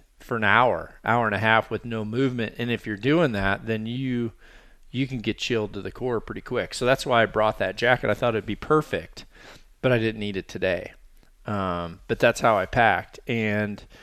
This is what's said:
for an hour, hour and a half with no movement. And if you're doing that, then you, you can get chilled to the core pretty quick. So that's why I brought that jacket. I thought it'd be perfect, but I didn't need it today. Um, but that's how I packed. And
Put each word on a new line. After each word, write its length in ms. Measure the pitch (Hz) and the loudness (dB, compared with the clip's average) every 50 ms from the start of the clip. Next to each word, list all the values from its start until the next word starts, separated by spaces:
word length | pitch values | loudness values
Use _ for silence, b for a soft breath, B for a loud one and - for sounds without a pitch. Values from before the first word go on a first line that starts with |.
| _ _ _ _ | _ _ _ _
for 160 | - - 123 | -10 -8 -4
an 80 | 113 110 | 0 4
hour, 520 | 101 101 117 127 120 92 80 80 - - - - | 6 6 6 6 6 2 0 -4 -10 -16 -6 -2
hour 200 | 107 117 120 117 | 0 2 2 2
and 100 | 107 101 | 2 0
a 40 | 95 | 2
half 300 | 110 110 110 110 - - | 4 4 4 4 4 0
with 160 | 113 104 - | -6 -8 -6
no 180 | 120 113 110 107 | -6 -6 -6 -6
movement. 520 | 107 110 127 135 131 127 120 113 - - | -4 -2 0 0 0 0 -2 -4 -6 -4
And 120 | - 120 120 | -6 -4 -4
if 140 | 120 104 - | -4 -4 -4
you're 120 | 110 107 | -6 -6
doing 340 | 95 107 135 151 175 170 135 110 | -2 0 2 4 4 4 2 0
that, 320 | 101 95 98 101 101 117 | 0 0 0 0 -2 -2
then 200 | 110 110 107 110 | -4 -4 -4 -4
you, 460 | 113 120 131 135 127 123 120 117 113 - b b b b b b b b b b - | -6 -6 -4 -4 -2 -2 -2 -2 -4 -6 b b b b b b b b b b -8
you 140 | - 123 139 | -4 -4 -4
can 120 | 127 135 117 | -4 -4 -4
get 180 | 104 110 101 | -4 -4 -4
chilled 360 | - - - 120 110 107 101 - | -4 -4 -2 -2 -2 -2 -4 -6
to 80 | 101 | -10
the 100 | 98 98 | -10 -10
core 280 | - - 123 127 120 107 | -10 -6 -4 -4 -4 -4
pretty 220 | - - 110 107 | -4 -6 -12 -12
quick. 320 | - - 123 117 87 - - | -8 -4 -4 -4 -4 -4 -4
So 120 | - 123 | -2 2
that's 200 | 123 131 - - | 2 2 0 0
why 160 | 143 123 117 110 | 2 4 4 4
I 20 | |
brought 320 | 98 - 110 107 107 - - | 4 2 2 2 2 2 0
that 180 | 101 95 98 | -2 -4 -2
jacket. 320 | - 117 120 127 - - 117 | 0 2 2 2 2 2 -2
I 40 | 104 | 0
thought 200 | - 127 120 113 | 0 0 0 0
it'd 120 | 107 98 | -2 -4
be 100 | 113 101 | -4 -8
perfect, 680 | - - - 156 156 151 - - 85 80 - - - - b b b b b b b b b - _ | -8 -2 2 2 2 2 0 -6 -6 -6 -10 -16 -20 -20 b b b b b b b b b -12 _
but 100 | - 127 123 | 0 2 2
I 60 | 117 | 2
didn't 200 | 110 113 110 110 | 2 0 -2 -2
need 160 | 104 104 98 | -6 -4 -4
it 140 | 95 85 - | -6 -8 -8
today. 420 | - 95 92 92 87 90 101 - - - - - - - - - _ _ - | -6 -2 0 0 0 -2 -4 -10 -16 -20 -20 -20 -20 -20 -20 -20 _ _ -8
Um, 560 | - 104 101 95 92 87 87 85 85 85 - - - | -6 -4 -4 -2 -2 -4 -4 -6 -8 -10 -14 -8 -8
but 100 | 117 - | -2 2
that's 220 | 131 117 - - | 2 2 2 2
how 160 | - 117 107 | 2 2 4
I 80 | 98 95 | 2 0
packed. 540 | - - 127 117 107 92 90 92 - - - - | 0 2 4 4 4 4 2 -2 -8 -16 -14 -8
And 560 | - 120 117 110 107 104 107 107 104 101 - - b b b | -4 -4 -2 0 0 0 -2 -2 -4 -6 -10 -14 b b b